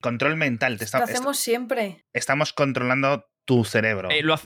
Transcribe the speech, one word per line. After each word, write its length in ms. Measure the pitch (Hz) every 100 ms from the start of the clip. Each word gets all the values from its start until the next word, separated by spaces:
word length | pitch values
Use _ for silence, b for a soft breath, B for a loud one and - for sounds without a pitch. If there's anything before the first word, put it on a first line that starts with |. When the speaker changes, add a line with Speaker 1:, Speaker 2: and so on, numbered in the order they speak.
Speaker 1:
Control 340 | 123 117 139 160
mental, 420 | 147 117 131 110
te 60 |
esta-, 140 | 104 -
Speaker 2:
Lo 60 | 240
Speaker 1:
est-, 80 |
Speaker 2:
hacemos 240 | 247 269 277
siempre. 680 | - 233 240 247 202 170 _
Speaker 1:
estamos 400 | - - 139 151
controlando 760 | - 139 123 123 131 139 143 - _ -
tu 180 | 123
cerebro. 480 | 107 113 110 101 92
Speaker 3:
Eh, 120 | 151
¿lo 100 | 156
ha-, 80 | 156